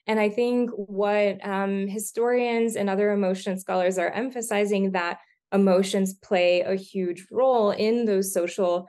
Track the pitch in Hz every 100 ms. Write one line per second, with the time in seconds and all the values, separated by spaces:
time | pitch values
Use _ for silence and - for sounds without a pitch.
0 | - 214 208 208 240 247 240 220 202 196
1 | 208 208 208 190 202 196 196 196 196 214
2 | 214 226 233 247 240 233 233 220 202 190
3 | 208 202 185 190 202 185 - 185 180 185
4 | 170 202 262 247 226 208 208 202 196 190
5 | 170 - _ _ _ 196 196 185 190 202
6 | 190 190 - 185 175 180 - 190 190 196
7 | 180 170 - 220 262 247 202 - 214 233
8 | 226 190 190 180 175 - 175 175